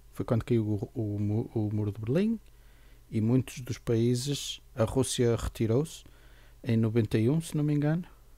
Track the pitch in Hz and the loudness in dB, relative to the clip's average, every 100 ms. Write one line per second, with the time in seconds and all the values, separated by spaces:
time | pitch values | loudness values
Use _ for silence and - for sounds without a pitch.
0 | - - - 113 - 117 107 101 123 - | -16 -10 -2 -2 2 0 2 -2 -4 -4
1 | 107 104 104 107 - 113 107 107 104 104 | -4 -2 0 0 -2 -2 -2 0 -2 -4
2 | 110 156 214 226 - - - - - - | -2 0 0 -2 -8 -20 -20 -20 -20 -20
3 | - 113 110 127 - - 120 - - 113 | -6 0 2 2 0 -8 -8 -6 0 2
4 | 120 123 139 139 - - - - 110 135 | 2 2 -2 -4 -6 -12 -12 -2 0 2
5 | 123 - 120 113 - - 110 123 160 - | 0 2 2 2 -2 -2 0 2 0 -8
6 | - - - - - - - 113 113 117 | -20 -20 -20 -20 -20 -10 0 2 2 2
7 | 110 113 113 160 165 151 147 147 147 165 | 2 2 2 2 0 -2 0 2 2 0
8 | - - - | -4 -16 -20